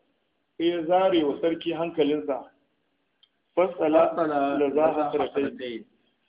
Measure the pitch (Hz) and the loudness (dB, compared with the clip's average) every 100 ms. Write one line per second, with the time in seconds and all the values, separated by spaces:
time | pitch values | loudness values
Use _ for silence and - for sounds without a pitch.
0 | _ _ _ _ _ - 170 170 160 180 | _ _ _ _ _ -4 -2 -2 2 2
1 | 190 170 143 - 170 165 170 160 170 165 | 4 2 0 0 -2 -2 -4 -4 -4 0
2 | 143 151 147 127 - _ _ _ _ _ | 0 0 -4 -6 -8 _ _ _ _ _
3 | _ _ _ _ _ 170 185 - 151 160 | _ _ _ _ _ 0 0 0 2 4
4 | 165 165 156 143 139 147 139 143 156 151 | 4 2 -2 0 -2 0 0 2 2 0
5 | 147 147 131 143 135 123 127 113 - _ | -2 -2 -2 -2 -4 -6 -10 -10 -14 _
6 | _ _ | _ _